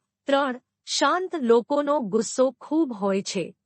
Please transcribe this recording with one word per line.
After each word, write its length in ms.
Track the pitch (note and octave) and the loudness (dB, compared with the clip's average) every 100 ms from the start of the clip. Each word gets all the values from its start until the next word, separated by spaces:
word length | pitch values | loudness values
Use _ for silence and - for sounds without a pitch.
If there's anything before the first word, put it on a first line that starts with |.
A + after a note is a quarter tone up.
| _ _ - | _ _ 0
ત્રણ, 360 | C#4 C#4 B3 _ _ - | 0 0 -4 _ _ -8
શાંત 500 | - C#4+ F4 F#4 E4+ | 0 2 2 -2 -2
લોકોનો 640 | A#3+ A#3 - C#4+ C#4+ D4 | 4 4 2 0 0 0
ગુસ્સો 520 | G#3+ G#3+ A3+ - C4 | 0 -2 -2 0 0
ખૂબ 420 | - - D#4 D4+ | -2 -4 -2 -2
હોય 280 | G#3 G3 G3 | -2 -2 -2
છે. 340 | G3 G3 D#3+ - | -4 -6 -6 -10